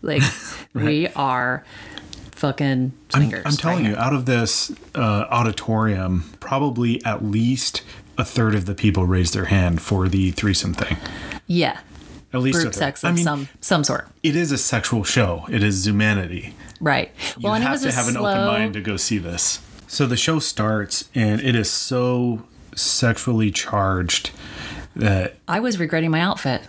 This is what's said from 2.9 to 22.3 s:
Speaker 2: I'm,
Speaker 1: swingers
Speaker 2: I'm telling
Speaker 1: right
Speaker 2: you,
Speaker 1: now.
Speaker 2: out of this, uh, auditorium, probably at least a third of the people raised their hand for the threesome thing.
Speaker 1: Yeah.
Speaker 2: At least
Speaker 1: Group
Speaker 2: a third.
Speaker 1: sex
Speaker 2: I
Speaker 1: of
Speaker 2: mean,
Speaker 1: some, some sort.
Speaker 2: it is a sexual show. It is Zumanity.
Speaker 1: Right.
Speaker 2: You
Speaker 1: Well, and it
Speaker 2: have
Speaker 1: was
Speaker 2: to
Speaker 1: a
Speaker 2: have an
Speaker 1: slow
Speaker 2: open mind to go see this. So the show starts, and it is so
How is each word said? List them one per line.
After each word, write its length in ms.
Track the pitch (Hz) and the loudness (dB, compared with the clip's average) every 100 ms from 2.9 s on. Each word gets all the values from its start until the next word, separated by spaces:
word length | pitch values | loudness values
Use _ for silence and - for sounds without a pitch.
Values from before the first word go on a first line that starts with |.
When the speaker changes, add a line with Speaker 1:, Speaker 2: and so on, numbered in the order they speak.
| 131 - 139 | -4 -2 2
Speaker 2:
I'm, 40 | |
Speaker 1:
swingers 220 | 139 - - | 2 2 -2
Speaker 2:
I'm 60 | |
telling 320 | 147 165 180 117 | -2 0 0 0
Speaker 1:
right 40 | |
Speaker 2:
you, 40 | 104 | 0
Speaker 1:
now. 80 | |
Speaker 2:
out 100 | 120 | 0
of 140 | 139 127 | 0 2
this, 440 | 123 113 - - - - | 2 2 0 -4 -8 -10
uh, 320 | - 117 104 - | -2 2 2 2
auditorium, 960 | 120 113 104 - 110 110 98 92 92 85 - | 2 0 -2 -2 0 2 0 0 -2 -2 -12
probably 640 | - 135 143 120 120 117 117 | -4 -2 0 0 0 0 -2
at 180 | 107 107 | -4 -2
least 560 | 107 117 131 - - - - - - | 0 2 0 -2 -6 -10 -20 -10 -6
a 80 | - | -2
third 280 | - 113 | 0 2
of 140 | 104 92 | 2 -2
the 80 | 95 | 0
people 320 | 107 92 90 | 2 4 4
raised 260 | 92 87 | 4 2
their 120 | 101 95 | 0 2
hand 360 | 98 90 82 | 2 4 0
for 260 | - 98 92 | 0 0 2
the 220 | 95 95 | 2 2
threesome 440 | 87 104 92 - 87 | 0 0 0 0 -4
thing. 200 | - - - - - - - | -4 -4 -6 -12 -12 -12 -2
Speaker 1:
Yeah. 320 | 175 151 - - - - - - | 2 2 0 -12 -20 -18 -20 -6
Speaker 2:
At 100 | 127 | 0
least 160 | 127 135 | 2 2
Speaker 1:
Group 100 | 160 | 0
Speaker 2:
a 20 | |
third. 60 | - | 0
Speaker 1:
sex 240 | 143 - | -2 0
Speaker 2:
I 60 | 170 | 0
Speaker 1:
of 60 | 175 | 2
Speaker 2:
mean, 80 | |
Speaker 1:
some, 260 | 170 147 139 - | 2 -2 -6 -6
some 220 | - 175 | 0 2
sort. 240 | 143 131 - - | 2 -2 -6 -4
Speaker 2:
it 140 | 160 151 | 0 0
is 160 | 165 | 0
a 60 | 139 | 0
sexual 440 | - 117 - 113 | 0 0 0 0
show. 440 | 98 - 101 85 - | 2 2 2 0 -2
It 140 | - | 2
is 240 | 104 95 101 | 2 2 2
Zumanity. 680 | 104 107 101 87 87 - - - - | 4 4 2 -2 -6 -10 -16 -18 -4
Speaker 1:
Right. 300 | 156 135 - - - - | 0 0 0 -8 -10 -4
Speaker 2:
You 80 | 120 | -2
Speaker 1:
Well, 100 | 220 | 0
and 80 | |
it 40 | 254 | 0
Speaker 2:
have 60 | |
Speaker 1:
was 80 | 277 | 0
Speaker 2:
to 60 | 269 | 0
Speaker 1:
a 20 | |
Speaker 2:
have 160 | - - | 2 0
an 60 | |
Speaker 1:
slow 160 | 240 208 | 0 0
Speaker 2:
open 140 | 196 - | 2 2
mind 280 | 104 110 104 | 0 0 -2
to 60 | |
go 160 | 98 98 | -4 -2
see 200 | - 107 | -2 -2
this. 440 | 85 85 - - - - - | -2 -2 -2 -2 -8 -20 -10
So 180 | - 127 | -2 0
the 100 | 120 | 2
show 200 | - 160 | 2 0
starts, 720 | - - 110 110 98 - - 127 | 0 0 0 0 0 -4 -4 0
and 260 | 107 107 | 2 2
it 140 | 135 117 | 2 2
is 160 | 104 | 2
so 720 | - - 127 123 123 123 | -2 -2 0 0 2 0